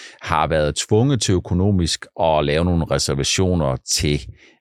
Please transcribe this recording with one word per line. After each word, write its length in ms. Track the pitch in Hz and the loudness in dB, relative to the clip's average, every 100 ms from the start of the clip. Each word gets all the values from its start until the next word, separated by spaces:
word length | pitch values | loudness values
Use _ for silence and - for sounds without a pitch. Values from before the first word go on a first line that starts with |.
| - - | -20 -14
har 240 | - 80 78 | -4 0 2
været 280 | 78 76 | 2 0
tvunget 460 | 73 - 107 131 135 | -2 0 2 2 0
til 120 | - | 0
økonomisk 760 | 92 - 90 98 95 82 - - - | 0 0 0 2 2 0 -4 -8 -2
at 240 | 82 78 | 2 2
lave 200 | 73 73 | 2 0
nogle 200 | 87 87 78 | 2 0 0
reservationer 840 | 71 - 69 67 - 92 90 71 64 - | -2 -2 -2 -2 0 0 0 0 -2 -4
til 260 | - 78 73 - - - _ | -2 0 -2 -4 -18 -20 _